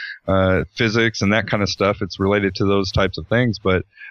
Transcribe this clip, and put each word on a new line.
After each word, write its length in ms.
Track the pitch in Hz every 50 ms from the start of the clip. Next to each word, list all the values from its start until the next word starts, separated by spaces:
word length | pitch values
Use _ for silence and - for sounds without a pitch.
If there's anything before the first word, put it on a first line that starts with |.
| - - - - _ -
uh, 380 | 95 95 95 92 92 85 - - _
physics 480 | - 120 110 104 117 113 113 - - 98
and 100 | 98 104
that 140 | 113 107 -
kind 160 | - 107 101
of 60 | 87
stuff. 340 | - - 98 101 104 - 101
It's 160 | 87 - -
related 340 | 98 98 104 104 98 98 92 -
to 80 | 104
those 260 | 98 98 101 98 95
types 260 | - - 98 95 - -
of 80 | 78
things, 320 | - 110 120 127 117 101 -
but, 260 | - 95 92 90 - - _ - - -